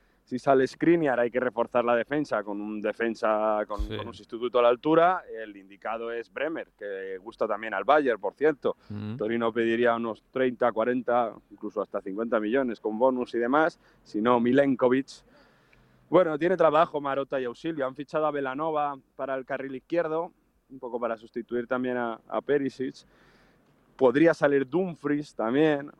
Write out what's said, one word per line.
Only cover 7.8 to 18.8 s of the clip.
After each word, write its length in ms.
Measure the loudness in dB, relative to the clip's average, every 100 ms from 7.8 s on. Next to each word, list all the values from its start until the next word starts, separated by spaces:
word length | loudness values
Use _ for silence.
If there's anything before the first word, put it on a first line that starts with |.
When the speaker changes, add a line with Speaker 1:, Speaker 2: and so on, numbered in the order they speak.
Speaker 1:
Bayern, 360 | 4 4 4 0
por 140 | -4
cierto. 420 | 0 0 0 -2 -4 -8
Speaker 2:
Mm. 280 | -10 -8 -6
Speaker 1:
Torino 360 | -4 -2 -2
pediría 440 | 0 0 2 2 2
unos 260 | -2 -8 _
treinta, 400 | -2 -2 0 0
cuarenta, 600 | 0 0 -2 0 0 0 -6 _
incluso 320 | -14 -10 -6
hasta 180 | -4 -6
cincuenta 380 | -6 -6 -2 0
millones 400 | 0 0 -2 -4
con 160 | -6 0
bonus 380 | 2 2 -4
y 40 | -4
demás, 400 | 0 2 0 -4 _ _
si 180 | _ -2
no 160 | 2 2
Milenkovic. 720 | 4 4 2 2 2 2 -2 -12 _ _ _ _ _ _ _ _ 2
Bueno, 300 | 4 4 2
tiene 180 | 0 4
trabajo 440 | 4 4 2 0
Marotta 400 | -4 -4 -4 -4
y 40 |
Ausilio. 420 | -4 -6 -6 -4 -4
Han 100 | -6
fichado 300 | -6 -2 0
a 40 |
Belanova 640 | -2 -4 -4 -2 -2